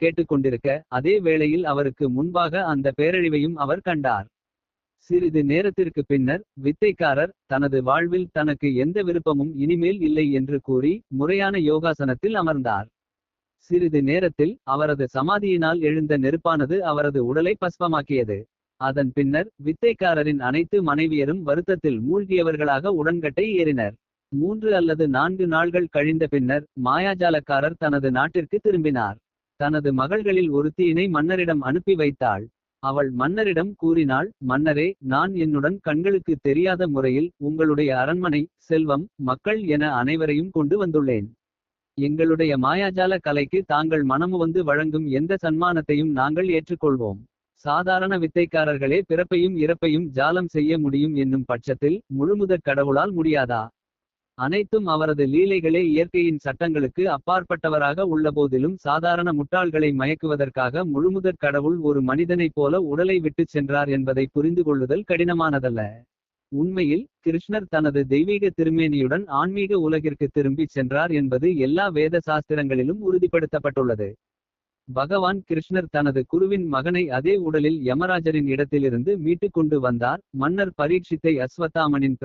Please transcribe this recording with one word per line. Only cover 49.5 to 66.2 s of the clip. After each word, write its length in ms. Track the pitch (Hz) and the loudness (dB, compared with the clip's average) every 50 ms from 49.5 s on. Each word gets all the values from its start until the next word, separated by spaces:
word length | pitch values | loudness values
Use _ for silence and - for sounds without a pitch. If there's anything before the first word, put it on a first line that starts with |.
| 185 | 0
இறப்பையும் 520 | 160 151 156 170 - 170 165 151 165 180 151 131 | 0 0 0 0 0 0 0 0 0 -2 -2 -2
ஜாலம் 340 | 131 139 156 170 185 180 | 0 0 0 0 0 -2
செய்ய 300 | 170 - 151 147 156 165 | -2 -2 0 0 2 2
முடியும் 380 | 160 151 139 135 139 147 160 151 | 0 0 0 0 0 0 0 0
என்னும் 280 | 139 135 131 131 135 123 | 0 0 0 0 -2 -2
பட்சத்தில், 560 | - 123 117 - 139 127 - 143 147 180 220 - - 135 135 | -2 -4 -4 -4 -4 -4 0 0 0 0 -2 -6 -6 -4 -2
முழுமுதற் 440 | 143 180 208 208 196 185 185 165 - | 0 0 0 0 0 0 0 0 0
கடவுளால் 520 | 147 135 139 139 139 135 143 170 208 190 | -2 0 0 2 2 2 2 2 0 0
முடியாதா? 520 | 165 160 160 151 143 127 120 120 113 110 113 _ _ _ _ _ _ _ _ _ _ _ _ _ | 0 0 2 2 0 0 0 -2 -4 -4 -6 _ _ _ _ _ _ _ _ _ _ _ _ _
அனைத்தும் 520 | - 127 139 180 208 208 - 220 214 202 | -6 -4 -2 -2 -2 -2 0 0 -2 0
அவரது 400 | 175 156 156 156 156 151 143 143 | 0 0 0 2 0 2 2 2
லீலைகளே 580 | 135 139 165 190 196 196 180 165 160 160 175 180 | 2 4 2 2 2 2 0 0 2 2 2 2
இயற்கையின் 560 | 160 151 156 170 170 - 180 170 165 156 147 | 2 2 2 0 0 0 0 2 2 0 -2
சட்டங்களுக்கு 720 | - 139 131 - 170 165 156 147 135 127 - 175 185 190 | -4 -6 -4 -2 -2 -2 0 0 -2 -2 -2 -2 -2 -2
அப்பாற்பட்டவராக 920 | 147 135 - 170 180 185 175 - 175 160 - 160 156 151 143 143 151 175 | -2 -2 -2 0 -2 0 0 -2 -4 -2 -2 0 0 2 0 0 0 0
உள்ள 300 | 196 180 156 156 156 151 | -2 0 0 0 0 0
போதிலும், 460 | 147 147 143 139 131 127 139 170 190 | 0 0 0 2 2 0 0 0 -2
சாதாரண 540 | 180 - 147 147 160 165 175 170 175 175 175 | -4 -2 -2 -2 0 0 0 0 0 0 0
முட்டாள்களை 600 | 156 147 143 - 180 185 180 170 156 156 151 147 143 | -2 -2 -2 -2 -2 0 0 0 0 0 0 0 0
மயக்குவதற்காக 920 | 131 131 143 156 - 160 156 147 143 139 135 - 135 127 123 131 165 185 | 0 0 -2 -2 -2 -4 -4 -2 -2 -2 -4 -2 -2 -2 -2 -2 -2 -2
முழுமுதற் 520 | 165 139 139 160 185 190 196 185 185 175 | -2 0 0 0 0 0 0 -2 -2 -2
கடவுள் 400 | - 151 143 143 143 143 156 175 | -2 -2 -2 0 0 0 0 -2
ஒரு 240 | 170 156 147 147 139 | 0 0 0 0 0
மனிதனைப் 520 | 131 127 131 156 170 170 180 175 170 156 - | 0 0 0 0 0 0 0 0 0 0 0
போல 260 | 151 143 143 165 190 | 0 0 2 2 0
உடலை 400 | 180 147 143 160 185 190 190 180 | 0 0 0 0 0 2 2 0
விட்டுச் 280 | 160 156 - - 165 | 0 -2 -2 -2 -2
சென்றார் 420 | - - 151 143 139 143 143 143 139 | -2 -2 -4 -2 0 0 0 0 0
என்பதை 380 | 135 135 131 135 131 135 135 131 | 0 0 0 0 0 0 0 -2
புரிந்து 320 | - 143 151 165 175 175 165 | 0 0 0 0 2 2 2
கொள்ளுதல் 400 | 151 143 135 127 127 147 196 214 - | 2 2 0 0 0 -2 -2 -2 -2
கடினமானதல்ல." 800 | 175 165 175 175 170 165 160 160 143 135 131 127 117 113 107 104 110 120 120 _ _ _ | 0 0 0 0 0 0 0 0 0 0 0 -2 -2 -2 -4 -6 -8 -14 -20 _ _ _